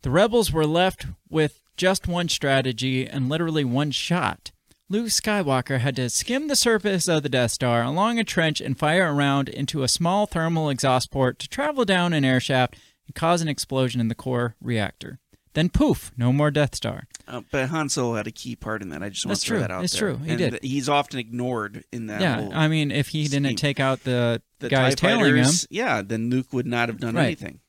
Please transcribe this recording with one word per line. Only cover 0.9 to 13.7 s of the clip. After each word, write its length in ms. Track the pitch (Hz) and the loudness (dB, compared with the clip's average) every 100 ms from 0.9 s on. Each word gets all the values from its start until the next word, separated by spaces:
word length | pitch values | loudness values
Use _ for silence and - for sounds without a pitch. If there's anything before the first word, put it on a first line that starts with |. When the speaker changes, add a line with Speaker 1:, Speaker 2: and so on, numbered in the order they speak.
| - - - _ | 0 -12 -14 _
Speaker 1:
with 300 | 156 151 - _ - | 0 0 -2 _ -2
just 320 | 185 190 - | 0 0 -2
one 220 | 175 170 | -2 -2
strategy 800 | - 143 135 131 113 131 131 127 | -2 2 2 2 -2 -2 -2 -2
and 200 | 135 127 | -2 -2
literally 340 | 160 165 156 135 | 0 0 0 0
one 260 | 123 147 | 0 0
shot. 600 | 127 - 175 117 - - _ _ _ _ | -2 0 0 0 -4 -14 _ _ _ _
Luke 200 | 202 233 | -4 0
Skywalker 720 | - - 208 151 131 - 135 | -2 0 0 2 0 0 0
had 160 | 135 131 | 0 -2
to 140 | 123 | -2
skim 380 | - - 254 302 | -2 -2 -2 0
the 80 | 269 | 2
surface 520 | 240 220 208 185 180 | 4 2 2 0 2
of 140 | 156 | 0
the 60 | 143 | 2
Death 220 | 127 120 | 0 0
Star 300 | - 127 117 | 0 2 2
along 380 | 120 156 220 233 | 2 0 0 0
a 40 | |
trench 380 | 220 - 160 151 | 0 0 0 0
and 160 | - 131 | -4 0
fire 340 | 151 175 175 | 2 4 2
around 360 | 143 139 139 135 | 2 2 2 -2
into 320 | 123 139 156 | -4 -6 -2
a 60 | 127 | -2
small 380 | - 170 196 208 | 0 0 2 0
thermal 420 | 170 160 165 156 | 0 0 0 0
exhaust 400 | 131 139 127 - | 0 2 2 0
port 300 | 139 127 117 | 0 0 0
to 80 | - | -10
travel 360 | - 294 277 214 | -2 -2 0 2
down 280 | 185 175 | 2 2
an 100 | 160 | 2
air 160 | 135 127 | 4 2
shaft 360 | - 131 127 - _ _ - | 2 2 2 -2 _ _ -18
and 80 | - | -2
cause 260 | 165 175 | 0 2
an 60 | 160 | 0
explosion 520 | 135 - | -4 -4